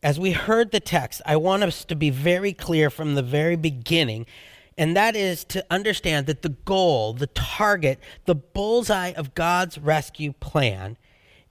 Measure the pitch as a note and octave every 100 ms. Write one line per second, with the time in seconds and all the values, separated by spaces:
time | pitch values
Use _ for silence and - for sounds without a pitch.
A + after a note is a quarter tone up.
0 | D3+ D3 F#3 E3 - A3+ A#3 G#3+ - E3+
1 | B2 - - D3+ E3 F#3+ G3+ - - D#3
2 | D3+ C3 D3+ F3+ G3+ F3 - E3 D3+ -
3 | D#3 C#3+ B2 D3 D#3+ E3+ D#3+ C3 A#2 E3
4 | C#3 A2 A#2 - - - _ - D#3 F3+
5 | A3 A3 G3 E3+ - F#3+ - F#3 G#3 G3
6 | F3+ D3+ C#3 D3 E3+ C#3 - F#3+ F3+ C3+
7 | G#2+ A#2 C#3 - - - G#3 G3+ D3+ C3+
8 | - - - D#3+ - - G3+ A#3 A#3+ G3+
9 | F3+ F3 C#3+ - E3 F3 F3+ D3+ D3 D#3
10 | C#3+ - D3+ C3+ - D#3 C3 F#2+ F#2+ A#2
11 | _ _ _ _ _